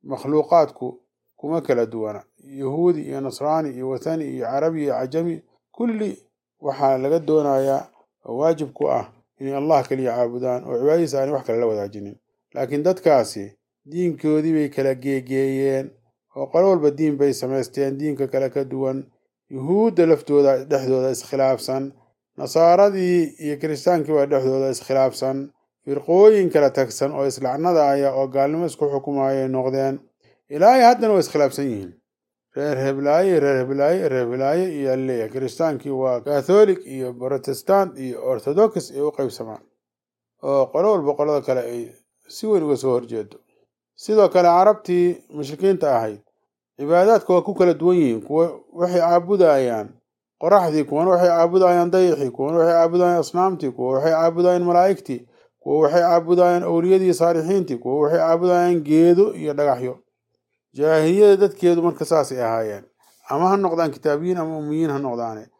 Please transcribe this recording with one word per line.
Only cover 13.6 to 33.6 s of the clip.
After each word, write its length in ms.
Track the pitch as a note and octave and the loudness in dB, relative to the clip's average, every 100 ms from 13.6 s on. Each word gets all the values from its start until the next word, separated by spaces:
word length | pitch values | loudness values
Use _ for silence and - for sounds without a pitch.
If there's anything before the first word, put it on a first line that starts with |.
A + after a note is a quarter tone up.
| _ _ _ | _ _ _
diinkoodii 600 | E3 F3+ C#3 D#3 D3+ D#3 | -4 -4 -2 -2 0 0
bay 160 | D#3+ D3 | -2 -2
kala 260 | C#3+ C3+ | -2 -2
geegeeyeen 960 | B2+ C3+ C3+ B2+ C3+ C3+ C3+ C3+ C3+ C#3 _ _ _ _ - | -2 -4 -6 -4 -2 -2 -2 -2 -2 -6 _ _ _ _ -12
oo 100 | C#3 | -4
qolo 220 | D#3+ F#3+ | 2 2
walba 200 | F3+ D3 | 4 0
diin 260 | C#3 D#3 C#3+ | 0 -2 2
bay 160 | C#3+ | 0
samaysteen, 680 | B2+ B2+ C3+ B2 C#3 C#3 C#3 | 0 -4 -4 -4 -4 -4 -4
diinka 280 | D3+ C3+ C3+ | -6 -4 -4
kale 220 | C#3 C3+ | -2 -2
ka 140 | C#3 | -4
duwan. 400 | C3+ C3+ C3 C3+ C#3 _ _ _ _ | -6 -4 -4 -6 -10 _ _ _ _
Yuhuudda 560 | C3+ C3+ G3 A3+ F3+ E3 | -12 -2 0 2 2 4
laftooda 580 | D#3 - C#3+ C#3 C3 | 2 2 2 4 2
dhexdooda 460 | C#3 C#3 C3 C3 C3 | 0 -2 0 0 0
iskhilaafsan, 840 | B2 - C#3 C3+ B2+ - C3+ C#3 _ _ _ _ - | -4 -6 -2 0 0 -4 -6 -8 _ _ _ _ -14
Nasaaradii 840 | C#3 D#3+ E3+ F3+ G3+ G3 F3+ F3 D#3 - | -4 2 4 6 4 2 0 0 0 -4
iyo 180 | D3+ C#3+ | -8 -6
Kiristaankii 560 | D#3 C#3+ F3+ F3 C#3+ | -6 -4 0 0 0
baa 120 | D#3 C#3 | 0 2
dhexdooda 440 | C#3+ C3 C3+ C3+ | 0 0 -2 -2
iskhilaafsan, 800 | A#2+ - C3+ C3 - C3+ C3+ C#3 _ _ _ | -4 -2 0 0 0 -6 -6 -10 _ _ _
firqooyin 680 | - C#3 C#3 F3 G#3+ G#3+ F3 | -8 -8 0 6 8 6 4
kala 200 | D3+ C#3+ | 4 2
tagsan 420 | C#3 B2+ - C#3 | 2 -4 -2 -6
oo 140 | D3 C#3 | -2 -4
islacnadaaya 840 | C3 G#3 C#3+ E3+ E3+ C#3+ C#3 C#3 | -4 -6 -2 0 2 2 2 0
oo 120 | C3+ C3+ | 0 -2
gaalnimo 380 | C3+ C#3 D#3+ E3+ | 0 0 -2 -6
isku 180 | - D3 | -4 -2
xukumaaya 500 | C#3 C#3 C#3+ C3+ C3+ | -2 -4 -2 -2 -2
ay 60 | C3+ | -2
noqdeen. 500 | C3 C3 C3+ C3+ C#3 _ _ _ _ _ | -2 -2 -2 -4 -6 _ _ _ _ _
Ilaa 240 | D3 G3 | 2 4
ay 80 | C4 | 6
haddana 300 | A#3+ B3 A3+ | 6 4 2
waa 60 | G3 | 2
iskhilaafsan 440 | D3+ D3+ C#3 - C#3 | 0 0 0 0 -6
yihiin. 220 | G#2+ F#2 - _ _ _ _ _ - | -6 -12 -18 _ _ _ _ _ -8
Reer 200 | D3 C3 | -6 -4
heblaaye, 640 | C3+ C#3 C#3+ D#3 F#3+ E3+ | -4 -2 0 2 2 2
reer 160 | C#3+ C3 | 2 0